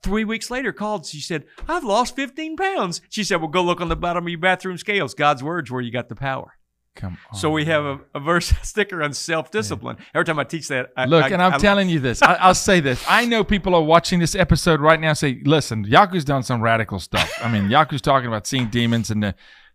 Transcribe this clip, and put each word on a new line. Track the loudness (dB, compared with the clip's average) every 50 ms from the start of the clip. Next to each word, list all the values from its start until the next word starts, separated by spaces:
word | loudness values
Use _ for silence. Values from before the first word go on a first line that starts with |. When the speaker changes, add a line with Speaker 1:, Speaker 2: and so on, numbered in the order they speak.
Speaker 1:
Three | -6 -2 -2 -2 -2
weeks | -2 -4 -6 -6 -8
later, | -8 -6 -6 -6
called, | -6 -6 -6 -6 -6 -6 -8
she | -10 -14 -12
said, | -10 -8 -8 -8 -8 _ _ -12 -8 -6
"I've | -6 -4 -2
lost | 0 0 0 0 -2 -4
fifteen | -8 -8 -8 -8 -10 -10 -8 -6
pounds." | -6 -4 -4 -2 -4 -4 -4 -6 -10 _ _
She | -8 -6 -4
said, | -2 -2 -2
"Well, | -2 -2
go | -2 0
look | 0 0 0 -2
on | -2 -4
the | -4 -4
bottom | -4 -4 -4 -4 -4
of | -6
your | -6 -2
bathroom | 0 0 0 0 -2 -8 -10 -8
scales. | -6 -4 -2 -2 -2 -4 -4
God's | 0 2 2 2 0 -2
word's | -6 -6 -6 -6 -6
where | -6 -6
you | -6 -4
got | -4 -6 -6 -8
the | -10
power." | -8 -6 -6 -6 -8 -10 -14 _ _ _ _ _ _ _ _ _
Speaker 2:
Come | -12 -12 -10 -10 -12 -16 -16 -8
Speaker 1:
So | -4 -2 0
we | 0 0
Speaker 2:
on. | 0 0
Speaker 1:
have | 0 0 -2
a, | -2 -6 -8 -10 _ -12
a | -6
verse | -2 0 0 0 2 2
<laughs> | 0 0 0
sticker | -2 -2 -2 -2 -2 -2 -4 -4
on | -4 -4
self-discipline. | -6 -6 -4 -2 -4 -4 -4 -4 -4 -4 -4 -6 -8 -8 -10 -12 -12
Speaker 2:
Yeah. | -12 -6 -2
Speaker 1:
Every | -2 0
time | 0 0 -2
I | -4
teach | -4 -6 -10 -8 -4
that, | -4 -4 -4 -4 -4 -2
I, | 0
Speaker 2:
Look, | 4 4 4 4
Speaker 1:
I, | 4
Speaker 2:
and | 2 2
I'm | 4 4 4
Speaker 1:
I | 4
Speaker 2:
telling | 4 4 4 4 2 2
you | 0 0
this. | 0 0 0 4 4
I, | 4 4
I'll | 6 6 4 4
say | 4 4 2 4 4
this. | 4 2 -2 -2 0 2
I | 2 2 4
know | 2 2 0 0
people | 0 0 -2 0 2 2
are | 4 4
watching | 6 4 4 4 4 0 0
this | 0 0 0
episode | 2 2 4 2 2 4 2 2 4
right | 6 4 4 4
now | 4 0 0
say, | 0 0 -2 -2 0 2
"Listen, | 2 2 2 2 0 -4 -4 0
Yaku's | 4 6 6 6 6 4 -2 -2
done | 0 -2 -2 -2
some | -2 -2 0
radical | 2 2 2 2 0 -2 -6 -8
stuff." | -8 -4 -4 -4 -2 -4 -4 -6 -4
I | -2
mean, | 0 0 2 2
Speaker 1:
<laughs> |
Speaker 2:
Yaku's | 4 4 4 2 0 -4
talking | 0 2 2 2 0 -2
about | -4 -6 -6 -4
seeing | -4 -2 -2 -2
demons, | 0 0 0 0 0 0 -2 -2
and | -2 -2
the, | -2 -2 -4 _ _ -20 -20 -20 _ _ _